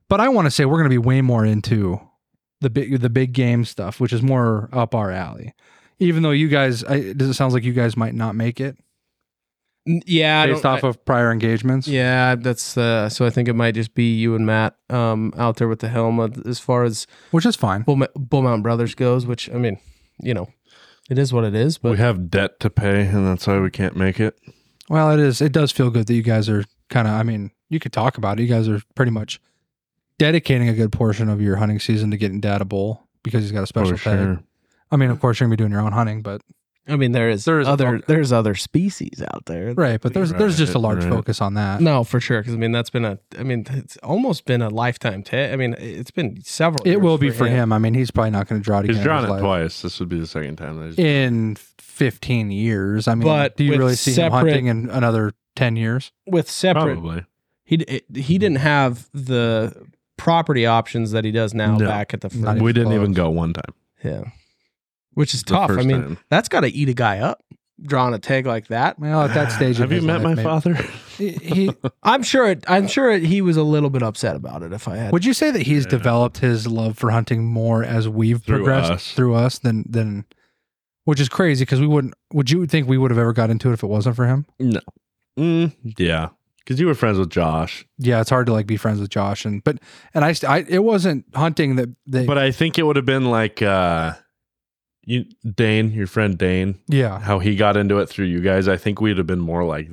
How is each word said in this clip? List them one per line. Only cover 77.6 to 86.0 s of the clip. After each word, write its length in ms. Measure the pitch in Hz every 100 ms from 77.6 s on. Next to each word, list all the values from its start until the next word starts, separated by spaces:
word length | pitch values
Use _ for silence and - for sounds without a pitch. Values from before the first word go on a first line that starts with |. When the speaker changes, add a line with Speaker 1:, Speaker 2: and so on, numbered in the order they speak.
| 113 113
Speaker 1:
as 240 | 117 117 110
we've 340 | 107 113 120
Speaker 3:
Through 140 | - 135 139
Speaker 1:
progressed 260 | 135 85
Speaker 3:
us. 200 | 90 -
Speaker 1:
through 200 | - 123 117
us 240 | 127 -
than, 240 | 123 110 -
than, 360 | 117 110 101 - _ _ _ _ _ _ _
which 160 | - 143
is 80 | 139
crazy 380 | - 180 131 131
'cause 160 | 131
we 60 | 151
wouldn't, 260 | 147 131 - _
would 180 | 151 123
you 140 | 170 170
think 200 | 160 131
we 100 | 131
would 140 | 131
have 60 | 120
ever 160 | 117
got 160 | 117 113
into 200 | 117 127
it 40 |
if 100 | 113
it 40 | 101
wasn't 280 | 107 123 117
for 120 | 120
him? 180 | 135 147 -
Speaker 3:
No. 200 | 131 107 - _ _ _ _ -
Mm, 380 | 165 165 165 - 117
yeah. 320 | 110